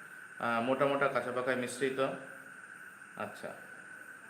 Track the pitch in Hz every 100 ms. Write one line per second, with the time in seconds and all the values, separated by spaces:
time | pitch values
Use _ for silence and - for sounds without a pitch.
0 | - - - - 117 117 123 131 139 139
1 | 139 123 123 123 127 123 120 - 135 131
2 | 135 - - - - - - - - -
3 | - - 104 - - - - - - -
4 | - - -